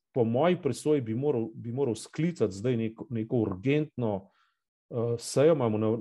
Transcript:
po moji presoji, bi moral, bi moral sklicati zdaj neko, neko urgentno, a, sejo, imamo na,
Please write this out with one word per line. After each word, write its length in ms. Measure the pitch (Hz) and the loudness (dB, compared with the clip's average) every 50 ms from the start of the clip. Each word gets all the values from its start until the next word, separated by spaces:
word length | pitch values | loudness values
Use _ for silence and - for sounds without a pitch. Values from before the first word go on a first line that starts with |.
| _ _ _ | _ _ _
po 100 | 131 113 | 0 2
moji 320 | 113 117 131 156 180 180 175 | 2 2 2 2 2 2 2
presoji, 420 | - 135 120 - - 151 151 143 120 | 0 -2 -4 -2 0 2 2 2 0
bi 100 | 110 110 | -2 -4
moral, 360 | 123 139 151 135 117 113 - - | -2 0 0 0 0 -2 -4 -8
bi 180 | - 110 120 | -10 -10 -6
moral 220 | 117 135 139 120 107 | -4 -2 0 -2 -2
sklicati 640 | - - - - - 160 175 165 - 117 101 92 | -4 -6 -10 -4 -2 -2 -2 0 0 -2 -2 -2
zdaj 200 | 98 110 127 123 | -2 -2 0 0
neko, 300 | 113 113 110 113 - - - | 0 -2 -4 -6 -8 -10 -6
neko 320 | 120 110 110 113 131 120 107 | -4 -4 -2 0 0 0 0
urgentno, 720 | 98 92 92 98 135 147 151 151 147 - 123 120 107 101 95 98 - _ _ _ _ _ _ _ _ _ _ _ _ | 0 -2 -2 -2 0 0 0 0 -2 -4 -4 -2 -2 -2 -4 -6 -12 _ _ _ _ _ _ _ _ _ _ _ _
a, 240 | 139 120 117 120 117 117 | -6 -4 -2 -2 -2 -4
sejo, 340 | - - - 135 143 165 165 | -6 -2 2 4 6 6 4
imamo 240 | 143 123 110 104 107 | 4 2 2 2 2
na, 140 | 110 107 113 113 | 2 2 0 0